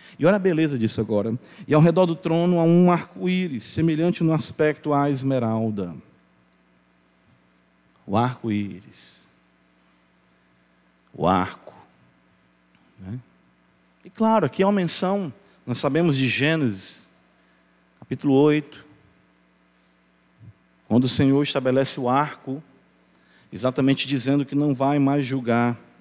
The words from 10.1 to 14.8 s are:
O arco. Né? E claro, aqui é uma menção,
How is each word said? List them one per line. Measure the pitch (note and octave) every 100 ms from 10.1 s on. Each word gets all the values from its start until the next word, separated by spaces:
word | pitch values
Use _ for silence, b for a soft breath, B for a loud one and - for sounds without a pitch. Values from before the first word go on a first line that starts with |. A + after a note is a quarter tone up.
| _ _ _ _ _ _ _ _ _ _
O | - D#2+
arco. | F#2 F#2 - - - - _ _ _ _ _ _ _ _ _ _ -
Né? | F#2 B2 - _ _ _ _ _ _ _
E | F3+
claro, | - A3 A3
aqui | C#3 -
é | F#3+
uma |
menção, | G3+